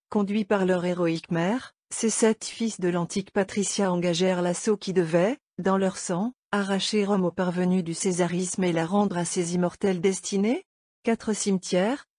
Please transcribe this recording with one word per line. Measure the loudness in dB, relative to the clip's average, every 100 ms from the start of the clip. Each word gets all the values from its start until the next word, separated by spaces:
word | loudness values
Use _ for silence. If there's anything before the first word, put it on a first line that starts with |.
| _
conduits | 0 0 0 0
par | 2 4
leur | 2 0
héroïque | 0 0 0 -2
mère, | 0 0 -2 -6 _ _
ces | -2 -2
sept | 2 2 2 -6
fils | -4 -6 -2
de | -2
l'antique | 0 -2 -4 -2
patricia | -2 -2 -2 -2 0 0
engagèrent | 0 0 2 2 2
l'assaut | 0 -2 0 -2
qui | 0
devait, | 0 2 2 2 0 _ -4
dans | 0 2
leur | 0 -2
sang, | -4 -2 -2 -6 _
arracher | -4 0 -2 0 0
Rome | 2 2 0
aux |
parvenus | 0 -2 2 2 2
du | 0
césarisme | -2 -2 0 0 0 -4 0
et | 0
la | 0 0
rendre | 0 0 0
à | -2
ses | -2 -2 0
immortelles | -2 0 -2 2
destinées ? | 0 0 -4 0 0 -2 -6 _ _ _
Quatre | -4 -2 -2
cimetières, | -2 0 -2 0 0 0 -2 -10